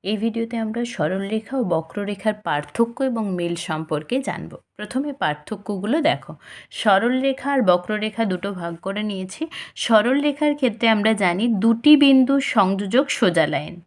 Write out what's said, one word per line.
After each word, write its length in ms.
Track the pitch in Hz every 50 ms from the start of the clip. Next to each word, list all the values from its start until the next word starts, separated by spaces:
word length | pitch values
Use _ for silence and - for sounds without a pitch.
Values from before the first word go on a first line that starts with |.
| -
এই 140 | 185 214 202
ভিডিওতে 340 | 220 226 214 226 226 226 - 233 220
আমরা 180 | 214 214 233 240 240 -
সরলরেখা 580 | - 151 160 185 196 196 196 220 220 220 - 254 269
ও 20 | 233 180 170
বক্ররেখার 600 | 160 160 - - 208 202 202 202 196 - 220 202 208 _
পার্থক্য 520 | 170 151 147 151 - _ - 233 233 233 - 269 262
এবং 120 | 240 226 214 202 185
মিল 180 | 175 170 170 170 170 -
সম্পর্কে 480 | - 160 156 160 - 160 151 156 - 240 269 262
জানব। 240 | 202 - - 156 - - - _ _ _
প্রথমে 340 | - 208 214 - 254 285 294 269 _
পার্থক্যগুলো 760 | 190 156 151 - - - 214 196 - - 208 185 185 214 254 330 277 165
দেখো। 220 | 127 139 - - 156 - - - - - - _ - -
সরলরেখা 680 | - 220 196 196 220 240 254 262 262 269 262 269 - 277 285
আর 60 | 269 226 185
বক্ররেখা 540 | 175 180 180 - 214 208 208 220 - 226 226 202
দুটো 180 | 185 175 190 202 196 180
ভাগ 140 | 170 170 170 165 -
করে 160 | 196 196 208 214 214
নিয়েছি। 320 | 202 190 190 190 - - 320 330 - - - - _ - -
সরলরেখার 680 | - 226 214 208 240 269 285 285 294 277 - 302 294 294 294
ক্ষেত্রে 260 | 277 240 196 - 226 226 226
আমরা 160 | 208 202 220 220 202 202
জানি 200 | 175 175 185 226 240 226 190 196
দুটি 300 | 226 233 226 - 294 302 277 285
বিন্দু 320 | 277 269 262 254 240 277 277 269 - -
সংযোজক 520 | 233 190 185 196 190 202 190 196 247 302 - -
সোজা 280 | - 240 185 165 170 156 147 151
লাইন। 200 | 135 151 156 170 170 -